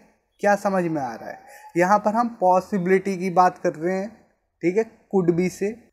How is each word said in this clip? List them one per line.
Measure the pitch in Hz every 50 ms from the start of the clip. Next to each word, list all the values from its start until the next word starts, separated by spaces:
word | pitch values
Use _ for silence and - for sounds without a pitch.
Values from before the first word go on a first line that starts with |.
| _ _ _ _ _ _ _ _ -
क्या | 202 202
समझ | 196 202 202 190 190 175
में | 170 160 151 131
आ | 120 113
रहा | 107 - -
है? | - - - - - - - - -
यहाँ | 170 175 180 208 208
पर | 208 214 202
हम | 226 240 233 233 -
पॉसिबिलिटी | 190 185 180 185 185 - 214 202 170 180 190 190 190 202 196 175
की | 180 190 170
बात | 180 180 185 180 -
कर | - 180 170
रहे | 151 160 180 190
हैं, | 190 196 220 - - _ _ _ _ _ _ _ _ -
ठीक | 175 185
है, | 214 226 226 - _ _ _ -
could | 196 180 165 175
be | 170 185 180
से, | - - 196 202 233 226 - _